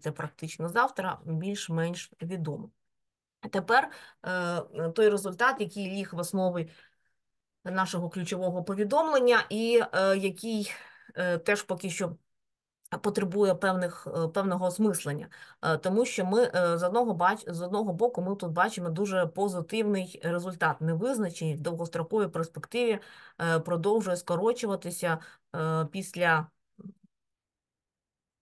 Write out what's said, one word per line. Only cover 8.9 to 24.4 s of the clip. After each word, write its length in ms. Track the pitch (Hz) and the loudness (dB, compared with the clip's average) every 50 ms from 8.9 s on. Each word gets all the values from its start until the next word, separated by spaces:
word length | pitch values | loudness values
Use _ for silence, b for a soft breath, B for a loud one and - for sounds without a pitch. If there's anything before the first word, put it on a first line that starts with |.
| 262 302 330 320 302 269 247 247 240 220 - - | 2 2 4 4 4 6 6 6 6 6 4 2
і, 320 | 202 214 226 233 240 233 - - | -2 -2 2 4 4 4 4 4
е, 240 | - 185 190 196 196 | 2 2 4 4 4
який, 560 | 196 190 196 175 - - 226 226 214 202 B B B B B B B B B - | 2 2 -2 -4 -4 -6 -4 -2 -2 -4 B B B B B B B B B -6
е, 240 | - 180 180 175 - | -4 0 0 0 0
теж 240 | - - 208 202 | 2 0 0 0
поки 280 | - - 185 170 - 190 | 0 -4 -6 -4 -4 -6
що 260 | 165 - 196 170 170 - _ _ _ _ _ _ _ _ _ _ _ _ _ - - - | -4 -4 -4 -4 -6 -10 _ _ _ _ _ _ _ _ _ _ _ _ _ -12 -10 -4
потребує 520 | - 208 202 214 196 175 170 208 208 196 180 | -2 -2 0 0 0 0 2 4 4 4 4
певних, 540 | 180 202 190 185 185 180 175 175 - - - - | 4 2 2 2 2 0 -2 -4 -8 -12 -6 -4
е, 120 | 165 165 160 | -2 -2 0
певного 380 | - 202 196 196 180 180 185 | 0 0 0 0 0 0 0
осмислення. 640 | 180 180 196 214 214 180 160 - 147 143 151 - B B B B B B _ | 0 2 2 2 2 2 0 -2 -4 -4 -6 -8 B B B B B B _
Е, 140 | - 160 160 | 0 0 0
тому 280 | 156 - 185 190 220 254 | 2 2 2 2 2 2
що 200 | - - - 180 | 2 0 -2 0
ми, 260 | 180 196 233 247 - - | 2 4 4 4 4 4
е, 240 | 180 180 170 170 165 | 2 4 4 2 2
з 40 | |
одного 320 | 175 - 208 233 240 226 190 | 2 2 2 2 2 2 2
бач-, 300 | 165 175 185 208 214 - | 2 2 2 2 0 -4
з 140 | - 175 165 | -8 -8 -6
одного 320 | 180 180 196 208 220 202 | -4 -2 -2 -2 -2 -2
боку, 300 | 170 170 226 247 240 - | 0 0 0 0 0 -2
ми 140 | 180 185 202 | -2 -4 -4
тут 160 | 196 185 175 | -4 -4 -2
бачимо 380 | 160 175 185 220 - 196 175 170 | 0 2 2 2 0 -4 -4 -4
дуже 360 | 160 175 208 202 190 185 175 | -2 -2 -2 0 2 0 0
позитивний 920 | 165 - 190 202 208 180 180 160 - 208 220 220 208 202 190 185 180 - - | 0 0 0 0 0 0 -4 -4 -2 -2 0 2 2 0 0 -2 -6 -10 -6
результат. 580 | - 170 170 175 175 185 175 170 170 160 143 - | -4 -2 -2 -2 -4 -6 -4 0 0 0 0 0
Невизначеність 800 | 156 160 165 160 208 254 269 226 208 175 165 - 165 160 147 143 | -2 -2 0 0 0 0 0 0 -2 -2 -4 -4 -4 -4 -4 -2
в 20 | |
довгостроковій 640 | 143 175 170 165 170 165 - 170 160 165 214 220 202 170 | -4 -4 -4 -4 -6 -6 -4 -6 -4 -2 0 0 0 0
перспективі, 720 | - 160 165 160 - 151 - - - 240 247 233 214 202 B B B B B B B - | -2 -4 -4 -4 -8 -12 -12 -4 -2 0 2 2 0 0 B B B B B B B -4
е, 200 | 170 165 165 160 | 0 2 2 2
продовжує 560 | 165 180 175 165 165 202 214 226 196 190 175 | 2 0 0 2 2 4 2 2 2 0 -2
скорочуватися, 1040 | - - - 175 170 | -2 -2 -2 0 2